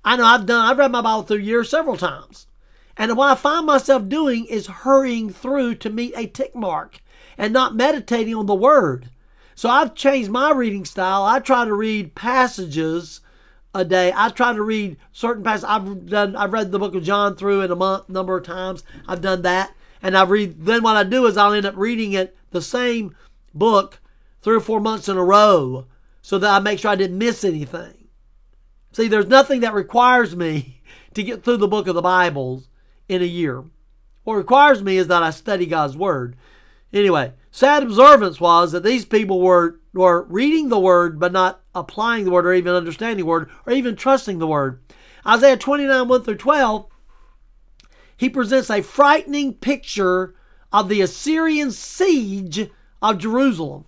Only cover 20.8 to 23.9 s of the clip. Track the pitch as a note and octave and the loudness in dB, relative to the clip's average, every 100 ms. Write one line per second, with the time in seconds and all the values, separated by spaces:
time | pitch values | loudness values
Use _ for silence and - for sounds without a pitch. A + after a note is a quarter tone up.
20.8 | A3+ G#3+ G3 B3+ A#3+ G3+ G3+ G#3 G3+ F#3 | 2 2 2 2 2 2 2 2 -4 -4
21.8 | G#3+ A#3 G#3 G3 F#3 _ _ F3+ D#3 B3 | -4 -4 -4 -4 -4 _ _ -10 -6 -4
22.8 | B3 A#3 G3+ - _ _ _ D3+ A3 G3+ | -2 -4 -8 -14 _ _ _ -2 2 2
23.8 | F#3+ | 0